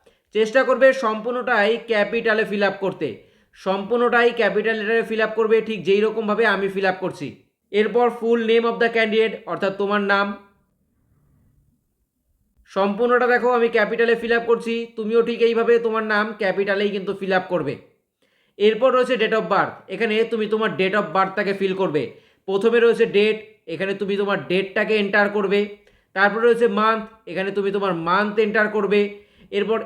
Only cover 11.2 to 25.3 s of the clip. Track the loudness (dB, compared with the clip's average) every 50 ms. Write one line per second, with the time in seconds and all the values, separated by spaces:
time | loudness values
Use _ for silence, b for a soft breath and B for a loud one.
11.2 | _ _ _ _ _ _ _ _ _ _ _ _ _ _ _ _ _ _ _ _
12.2 | _ _ _ _ _ _ _ _ _ _ -4 -2 -2 -2 0 0 0 2 2 2
13.2 | 2 2 2 2 2 0 2 2 2 2 2 0 0 0 0 0 2 2 0 0
14.2 | 0 0 -2 0 0 0 0 0 -2 -4 -6 -6 -6 -8 -10 -8 -4 0 0 2
15.2 | 2 0 0 2 2 2 2 2 2 2 2 2 2 0 -2 -2 -2 0 0 0
16.2 | 0 -2 -4 -2 -2 -2 0 0 -2 0 0 0 -2 -2 -2 -4 -6 -6 -6 -6
17.2 | -2 -2 0 -2 0 -2 -4 -4 -4 -6 -8 -10 -14 _ _ _ _ _ _ _
18.2 | _ _ _ _ _ _ _ 0 2 2 2 4 2 4 4 2 2 0 0 0
19.2 | 0 0 0 -2 0 0 0 0 0 0 -4 -12 -14 -12 -6 -4 -2 0 0 0
20.2 | 0 0 -2 -4 -2 -2 -2 -2 -2 -2 -2 -2 -2 0 0 -2 -2 0 0 0
21.2 | 0 0 -2 -4 -4 -4 -2 -2 -2 -2 -2 -2 -2 -2 -2 -2 -4 -4 b b
22.2 | b b b b b -4 -2 0 2 2 4 4 4 4 4 2 2 2 2 2
23.2 | 2 2 0 -2 -8 -16 -20 _ _ -12 -8 -6 -6 -6 -4 -4 -4 -4 -2 -2
24.2 | -2 -2 -2 -4 -2 -2 -2 -2 -2 -2 -2 -2 0 0 0 0 0 2 2 2
25.2 | 2 2